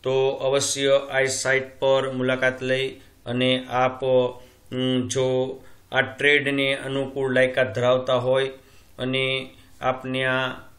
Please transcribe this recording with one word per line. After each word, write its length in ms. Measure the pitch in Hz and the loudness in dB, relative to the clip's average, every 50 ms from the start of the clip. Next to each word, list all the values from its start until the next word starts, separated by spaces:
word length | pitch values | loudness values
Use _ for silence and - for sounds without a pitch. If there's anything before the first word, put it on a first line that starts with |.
| - | -2
તો 260 | 135 135 135 135 135 | 0 2 2 2 2
અવશ્ય 720 | 139 - 135 135 139 139 135 - - 139 139 139 139 139 139 - | 0 0 -2 0 0 0 0 -2 -2 0 2 4 4 2 2 0
આ 140 | 131 135 131 | 0 0 0
સાઇટ 540 | 127 131 - - 131 131 135 131 - - - | 0 -2 -2 0 0 0 0 0 -4 -6 -2
પર 320 | 135 135 135 135 135 135 | 2 2 4 4 2 0
મુલાકાત 520 | 131 127 127 127 131 127 131 127 127 127 131 | -2 -2 0 0 0 2 0 0 0 0 -2
લઈ 260 | 127 131 131 135 131 - - - - _ _ _ | -2 0 0 -2 -4 -6 -12 -20 -20 _ _ _
અને 400 | - 120 123 127 127 127 127 127 127 | -6 -2 0 2 2 2 0 -2 -4
આપ, 360 | 123 127 127 127 127 - 135 | 0 0 0 0 0 -2 0
ઉમ, 1000 | 131 131 127 123 123 127 - - - - _ _ - - 127 127 127 127 127 123 | 2 4 4 4 2 -4 -8 -20 -20 -20 _ _ -8 -4 -2 0 0 0 0 -2
જો 500 | - - 135 131 131 131 127 127 131 131 - - - - - - _ | -2 -2 0 0 2 2 0 0 -2 -6 -12 -16 -20 -20 -20 -16 _
આ 100 | 123 110 | -2 0
ટ્રેડને 720 | - 107 - - 139 143 147 147 135 135 143 139 139 139 139 | 0 0 -4 0 2 4 4 4 2 0 -2 0 0 0 -2
અનુકૂળ 580 | 135 135 135 135 135 135 135 135 139 135 131 127 | -4 -4 -4 -4 -4 -4 -4 -4 -4 -2 0 4
લાયકાત 420 | 127 131 127 - 135 127 113 107 | 4 2 4 2 0 0 0 0
ધરાવતા 400 | 123 120 123 127 127 127 - 131 | 0 2 2 2 2 2 0 0
હોય 340 | 123 120 127 131 135 135 135 131 - - - - - - - - - | 0 2 2 2 2 0 -2 -6 -12 -20 -20 -20 -20 -20 -20 -12 -8
અને 500 | 127 127 131 135 131 131 131 131 127 - - - - - - - | -6 -4 -2 -2 -2 -2 -2 -4 -6 -10 -16 -20 -20 -20 -14 -4
આપને 440 | 131 127 127 127 - 131 127 131 131 | -4 -4 -4 -4 -6 -6 -4 -2 -2
આ 240 | 131 131 131 131 127 127 - - - - | 0 0 0 -2 -4 -6 -10 -16 -20 -20